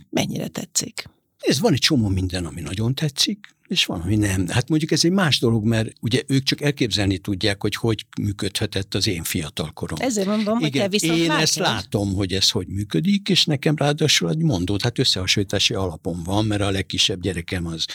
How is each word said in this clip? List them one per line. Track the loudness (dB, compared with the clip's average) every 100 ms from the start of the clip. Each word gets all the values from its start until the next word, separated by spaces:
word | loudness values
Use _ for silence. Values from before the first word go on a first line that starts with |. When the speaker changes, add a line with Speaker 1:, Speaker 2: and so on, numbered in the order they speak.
| -4
Speaker 1:
mennyire | -2 -2 -4 -6
tetszik? | -8 -6 -6 -6 -10 -14 _ _ _
Speaker 2:
Ez | 0 4
van | 4
egy | 4
csomó | 4 4 4
minden, | 2 0 -2 -4
ami | -6
nagyon | -6 -2 -2 0
tetszik, | -2 0 -2 -2 -10 _ -4
és | -2 -2
van, | -2
ami | 0 2
nem. | 2 2 0
Hát | 0 2
mondjuk | 0 2
ez | 2 4
egy |
más | 4 2 4
dolog, | 2 2 2
mert | 2 0 -4
ugye | 0 0 2
ők | 0
csak | 0 0
elképzelni | 0 0 0 2 2 0
tudják, | -2 -2 0 0
hogy | -2 -2
hogy | 0 -2 -4 -6
működhetett | -4 -4 -4 -4 -4 -4 -4
az | -2 0
én | -2
fiatal | -2 -4 -4 -6 -6
korom. | -6 -8 -4
Speaker 1:
Ezért | -2 -2 0
mondom, | 0 0 0
hogy | 0
Speaker 2:
Igen, | 0
Speaker 1:
te | -2
viszont | 0 0 2
Speaker 2:
én | 2
ezt | 2 0 0
Speaker 1:
látod. | 0
Speaker 2:
látom, | -2 -2 -2 0
hogy | 0 -2
ez | 0 0
hogy | 0 -4
működik, | -6 -2 0 2 2 2
és | 0 2
nekem | 0 0 2
ráadásul | 0 2 2 2 0
egy | 0
mondót, | 2 2 0 0
hát | 0 0
összehasonlítási | 0 0 0 0 0 0 0
alapom | 0 -2 -4 -6 -6
van, | -2 0 2
mert | 0
a | 0
legkisebb | 0 -2 0 0 0
gyerekem | -2 -4 -4 -4 -4
az | -4 -6